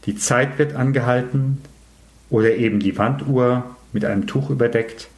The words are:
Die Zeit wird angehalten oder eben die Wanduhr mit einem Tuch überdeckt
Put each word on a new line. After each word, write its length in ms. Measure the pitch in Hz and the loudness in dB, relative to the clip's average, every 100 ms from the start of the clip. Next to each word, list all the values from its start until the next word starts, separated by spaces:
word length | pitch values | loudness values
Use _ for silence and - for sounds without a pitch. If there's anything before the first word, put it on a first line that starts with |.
Die 120 | - 101 | -6 -4
Zeit 420 | - 123 139 - | 0 2 0 0
wird 160 | 147 | -2
angehalten 880 | 131 131 135 120 123 123 139 135 135 - - - _ - _ - | 0 0 0 2 0 0 0 0 -2 -6 -20 -20 _ -20 _ -2
oder 280 | 110 110 110 | 2 4 4
eben 240 | 117 101 | 2 2
die 180 | 95 92 | 0 0
Wanduhr 760 | 110 139 143 131 123 123 123 - - | 0 0 0 2 4 2 -2 -14 -10
mit 120 | 104 | -4
einem 220 | 104 101 - | -2 -2 -2
Tuch 240 | 131 139 | -4 -2
überdeckt 580 | 135 117 120 113 - - | 0 2 0 -2 -10 -20